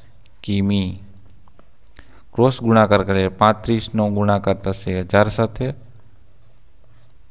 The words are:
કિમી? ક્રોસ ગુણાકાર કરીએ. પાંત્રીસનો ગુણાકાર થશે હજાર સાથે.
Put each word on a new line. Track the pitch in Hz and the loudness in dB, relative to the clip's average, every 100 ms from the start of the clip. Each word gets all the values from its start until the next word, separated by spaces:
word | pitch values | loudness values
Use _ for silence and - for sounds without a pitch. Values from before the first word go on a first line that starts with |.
| - - - - | -20 -20 -20 -14
કિમી? | - 98 98 101 92 95 - - - - - - - - - - - - - | -4 0 2 0 -2 -8 -16 -20 -20 -20 -20 -20 -20 -20 -20 -20 -20 -20 -8
ક્રોસ | - 127 127 | 2 2 2
ગુણાકાર | 113 110 104 101 | 2 4 6 4
કરીએ. | 95 95 95 | 2 0 0
પાંત્રીસનો | 92 107 107 117 113 - 113 104 | 2 2 2 -2 -2 -2 0 0
ગુણાકાર | 101 104 101 98 | 0 0 0 0
થશે | 95 98 98 - 92 | -2 -2 -6 -4 -6
હજાર | 90 101 107 | 2 2 4
સાથે. | - 110 - 127 143 - - - - - - - - - - - - - - - | 0 -2 -2 -6 -8 -14 -20 -20 -20 -20 -20 -20 -20 -20 -20 -20 -20 -20 -20 -20